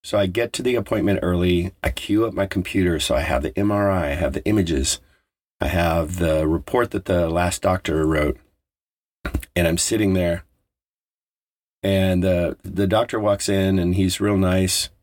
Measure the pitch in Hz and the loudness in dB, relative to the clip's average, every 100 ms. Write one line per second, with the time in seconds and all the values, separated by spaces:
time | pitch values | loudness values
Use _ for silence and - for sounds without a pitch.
0 | - 104 95 95 117 - 127 120 101 110 | -2 -2 0 -2 -4 -2 -2 -2 -2 0
1 | 104 98 87 87 90 87 92 - - - | 0 0 0 2 2 2 0 -4 -6 -4
2 | - 104 113 90 98 98 90 104 90 80 | -2 0 0 -2 -2 -2 -2 0 0 0
3 | - - - 64 78 - 101 101 101 95 | 0 -2 0 -2 -2 -2 0 2 2 0
4 | 73 76 85 - - 104 85 73 65 - | -2 -2 -2 -2 0 0 2 0 -2 -4
5 | _ _ _ _ _ _ - 87 85 82 | _ _ _ _ _ _ -2 0 2 0
6 | 80 90 85 78 78 82 - 123 117 98 | -2 -2 0 2 0 -2 0 -2 0 -4
7 | - 87 82 85 87 - - 92 - 78 | -2 0 2 0 -2 0 0 0 0 0
8 | 78 78 76 - _ _ _ _ _ _ | 2 2 0 -4 _ _ _ _ _ _
9 | _ _ - - - - 82 85 - 113 | _ _ -8 -8 -6 0 0 0 0 0
10 | 101 92 87 85 - _ _ _ _ _ | 2 2 0 -2 -8 _ _ _ _ _
11 | _ _ _ _ _ _ _ _ 98 95 | _ _ _ _ _ _ _ _ 0 2
12 | 95 90 92 90 85 - - 98 98 107 | 2 2 2 2 -2 -6 -8 -2 2 2
13 | 117 113 104 101 - 98 95 95 87 90 | 0 -2 0 0 0 0 2 2 2 2
14 | 92 - 101 101 92 92 92 - - _ | 0 0 0 2 2 2 0 -2 -6 _